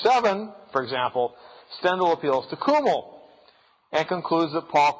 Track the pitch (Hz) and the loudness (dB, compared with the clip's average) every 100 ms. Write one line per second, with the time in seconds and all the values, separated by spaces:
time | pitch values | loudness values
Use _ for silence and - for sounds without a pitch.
0 | 226 254 226 196 220 - - 135 120 127 | 2 4 2 -2 -6 -14 -6 -4 -4 -2
1 | 123 127 120 - - - - - 180 185 | -2 -2 -4 -4 -20 -20 -20 -4 -2 2
2 | 180 160 147 131 123 160 - 302 254 147 | 2 0 0 -2 -2 -6 0 2 2 0
3 | - - - _ _ _ _ _ _ 147 | -4 -18 -20 _ _ _ _ _ _ -4
4 | 156 180 - 165 165 156 - 151 143 - | -2 -4 -2 0 0 -4 -2 2 2 0